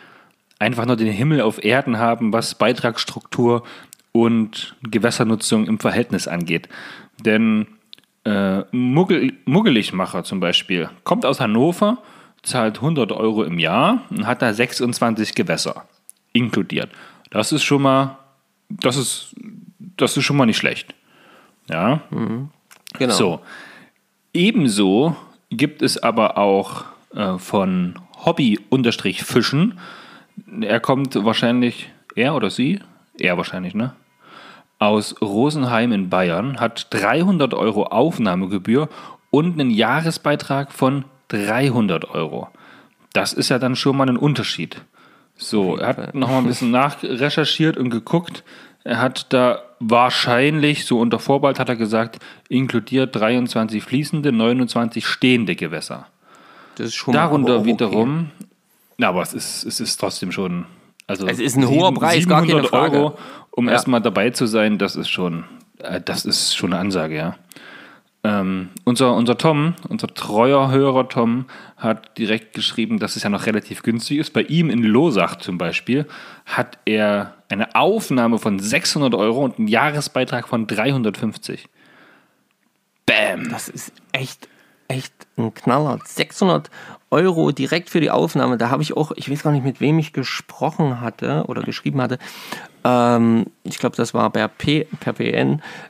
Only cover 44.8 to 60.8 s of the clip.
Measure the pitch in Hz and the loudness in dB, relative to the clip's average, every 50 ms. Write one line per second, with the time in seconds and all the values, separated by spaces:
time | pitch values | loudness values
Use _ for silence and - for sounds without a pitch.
44.8 | - _ _ _ - _ _ _ _ _ _ - - - - 107 95 90 82 - | -20 _ _ _ -20 _ _ _ _ _ _ -16 -8 -2 0 2 2 2 0 -2
45.8 | - 117 127 - 117 - - 147 127 120 131 131 127 123 123 - 131 120 120 123 | -2 -2 -2 -4 -6 -8 -4 -4 -2 0 2 2 2 2 0 0 0 2 2 4
46.8 | 135 147 147 - - 127 127 117 135 147 - - 151 143 - - 156 156 156 - | 2 2 0 -4 -6 -6 -4 0 0 0 2 0 0 0 2 2 2 2 2 0
47.8 | 131 123 117 117 113 - - 170 175 - - - - - - - - - - _ | -2 -2 -2 -4 -4 0 -2 -2 -2 -2 -12 -16 -18 -20 -20 -20 -20 -20 -20 _
48.8 | - - 117 113 123 127 123 - - - 139 127 127 123 117 - - - - - | -6 -4 -2 0 0 0 -2 -4 -6 0 2 4 4 4 4 0 -4 -14 -12 -6
49.8 | 120 110 117 120 123 123 123 - - 123 120 120 135 147 156 156 143 147 147 - | -2 2 4 4 4 4 2 0 0 2 2 4 4 4 2 2 2 2 2 0
50.8 | - - 123 113 117 117 113 110 - - 139 139 143 139 131 - 131 123 123 113 | 0 0 2 2 2 2 0 0 0 2 2 2 2 2 0 0 -2 -2 -2 -2
51.8 | 113 104 110 113 113 113 - - - - - - _ - 123 127 135 120 - 117 | -2 0 0 0 0 -2 -6 -14 -20 -20 -20 -20 _ -2 0 0 0 2 0 -2
52.8 | 107 - 127 131 131 127 - 113 107 110 120 123 123 120 - 117 110 107 110 104 | -2 0 0 0 0 0 0 0 2 2 2 2 0 0 0 -2 -2 -2 -2 -4
53.8 | - - 123 135 151 147 - 156 143 147 123 110 110 117 123 127 127 113 - 120 | -4 -2 -2 -2 -2 -2 -2 -2 0 2 2 4 4 4 4 2 0 0 0 -2
54.8 | 117 110 - 113 - - - - - 127 127 117 104 90 87 - 90 80 82 78 | -2 -2 -4 -4 -4 -4 -2 0 2 4 4 4 2 0 -2 -4 -4 -6 -6 -8
55.8 | 73 - - 62 - - _ _ _ _ - - - - - - - - - - | -10 -10 -12 -14 -14 -18 _ _ _ _ -20 -20 -20 -20 -20 -20 -20 -18 -12 -10
56.8 | 117 117 - - - - 123 143 165 165 147 147 131 120 123 117 104 117 113 104 | -8 -8 -8 -6 -2 2 2 2 4 2 2 2 2 4 2 4 4 2 2 2
57.8 | 120 104 92 104 113 131 147 165 170 151 - - - - _ _ _ _ _ _ | 0 0 2 0 0 0 0 -4 -4 -6 -10 -14 -20 -20 _ _ _ _ _ _
58.8 | _ _ _ - 123 98 90 90 85 - - - - - - - - 117 110 - | _ _ _ -2 0 0 0 0 -2 -4 -6 -10 -8 -8 -10 -10 -8 -8 -8 -6
59.8 | 113 - - - - 98 - - - 92 87 101 98 90 87 87 87 - - - | -6 -6 -6 -4 -4 -6 -6 -6 -8 -6 -4 -4 -4 -4 -4 -6 -8 -10 -14 -20